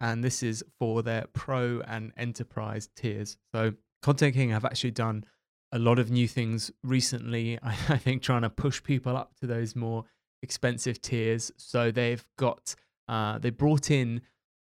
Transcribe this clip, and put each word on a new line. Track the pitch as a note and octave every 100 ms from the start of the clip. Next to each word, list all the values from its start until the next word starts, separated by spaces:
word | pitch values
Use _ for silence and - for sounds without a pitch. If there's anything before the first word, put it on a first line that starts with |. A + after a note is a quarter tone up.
and | A#2 A2+
this | B2 -
is | A#2+ A2 - _
for | A#2 A2+
their | A2+ A2 -
pro | - - C3 B2 A#2+ -
and | A2+ A2 -
enterprise | A#2+ A#2 A#2 - G#2+ G#2+ - -
tiers. | A#2 G#2 G#2 - _
So | A2+ A2 G#2+ _ _
Content | C#3 C#3+ D3
King | C3 B2
have | G#2+
actually | - B2 B2
done | A#2 A2+ A2 G#2+ _ _ _ _
a | A#2+
lot | A#2 A#2+
of | A#2
new | B2 A#2
things | - A2+ A2+ - -
recently, | B2+ B2+ B2 A#2+ A#2 A#2 A2+ A#2
<laughs> |
I, | A2+ G#2 -
I | C#3
think | C3 B2+
trying | - A#2+
to | A2+
push | - C#3+ -
people | - C3+ B2+
up | B2+ - _
to | B2+
those | A#2 A2+ B2
more | A2+ A2+ A#2 _ _ _
expensive | C3+ - B2 B2 B2 A2
tiers. | - A#2+ A2 A2+ - -
So | - B2 A#2
they've | A#2 A#2+ A#2+ - -
got, | B2+ - - - _ _ -
uh, | A2+ G#2+ G#2+
they | B2
brought | A2+ D3 D3+ -
in | C#3+ A#2+ A#2 - _ _ _